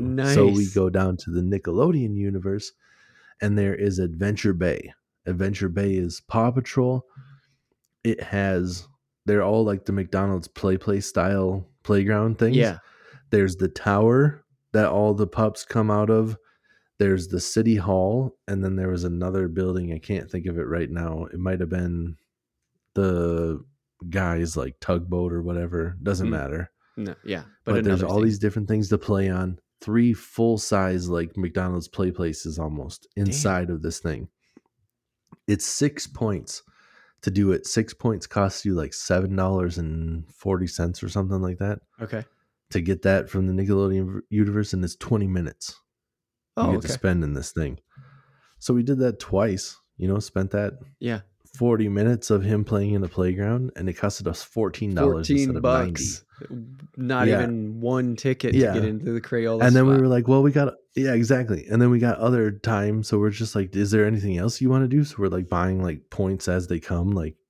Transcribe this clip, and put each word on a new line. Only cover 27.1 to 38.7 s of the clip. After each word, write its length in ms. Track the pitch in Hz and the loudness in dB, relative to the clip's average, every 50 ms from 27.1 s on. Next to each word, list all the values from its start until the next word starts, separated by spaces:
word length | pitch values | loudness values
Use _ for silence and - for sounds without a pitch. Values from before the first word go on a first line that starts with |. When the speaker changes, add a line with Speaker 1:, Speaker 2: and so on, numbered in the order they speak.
| 82 _ - | -10 _ -10
Speaker 2:
yeah, 200 | 107 95 82 78 - _ _ - | -8 -8 -8 -8 -14 _ _ -4
Speaker 1:
But 80 | 113 104 | 0 0
Speaker 2:
but 100 | 113 110 | 2 2
Speaker 1:
there's 160 | 101 95 90 | 2 2 2
Speaker 2:
another 40 | 92 82 | 0 0
Speaker 1:
all 80 | 98 104 | 2 2
Speaker 2:
thing. 60 | 110 | 2
Speaker 1:
these 140 | 113 107 101 | 2 2 2
different 280 | 110 107 - 110 104 98 | 0 -2 -2 -2 -2 0
things 220 | 110 107 104 95 | 0 0 2 0
to 80 | 107 101 | 0 -2
play 320 | - - 101 98 98 95 | 0 0 0 0 2 0
on. 300 | 92 90 92 92 90 - _ _ _ _ | 0 -2 -2 -4 -6 -8 _ _ _ _
Three 340 | - 107 107 117 120 120 113 | -6 -2 2 2 4 4 2
full-size, 960 | - - - - - 113 117 113 107 - - 107 98 95 92 92 90 87 87 | 0 -4 -12 -2 0 2 2 2 0 0 0 0 2 2 2 0 -2 -2 -2
like, 280 | 87 85 85 82 - 98 | -2 -2 -2 -4 -4 -6
McDonald's 500 | 92 87 - 95 90 92 90 87 82 - | -6 -4 -2 -2 -2 -2 -2 -4 -6 -8
play 240 | - - 95 92 | -4 -2 -2 -2
places 480 | 87 - 87 82 78 - - 90 78 82 | -2 -2 -4 -4 -4 -6 -8 -8 -6 -6
almost 480 | 80 78 76 73 65 78 - - _ _ - | -6 -6 -6 -8 -10 -12 -14 -18 _ _ -6
Speaker 2:
Damn. 120 | 104 101 101 | -2 -2 0
Speaker 1:
inside 420 | 120 147 147 101 92 90 90 87 | 0 0 0 0 0 0 -2 -2
of 120 | 87 76 | -4 -4
this 180 | 80 85 80 - | -6 -6 -8 -6
thing. 280 | - 85 76 - - - _ _ _ _ _ - _ _ _ _ _ _ _ _ _ _ _ _ _ _ - _ - - | -6 -6 -6 -6 -10 -14 _ _ _ _ _ -20 _ _ _ _ _ _ _ _ _ _ _ _ _ _ -20 _ -2 -2
It's 180 | 104 - - | -2 -2 -2
six 420 | - - - 143 147 147 - - - | -6 -2 0 -2 -2 -2 -4 -14 -14
points 560 | - - 117 107 101 85 - - - - _ _ _ _ _ _ _ _ _ _ _ _ | -8 -4 -4 -2 -2 -4 -6 -10 -16 -16 _ _ _ _ _ _ _ _ _ _ _ _
to 100 | - 107 | -6 -2
do 200 | 92 101 101 95 | 0 2 4 4
it. 140 | 90 80 - | 2 2 0
Six 280 | - - 113 113 - - | -2 -2 -2 -2 -2 -4
points 340 | _ - 120 110 85 - - | _ -2 -2 -2 -2 -6 -6
costs 380 | - 104 98 95 - - - | -2 0 0 0 0 -4 -4
you, 80 | 101 | -2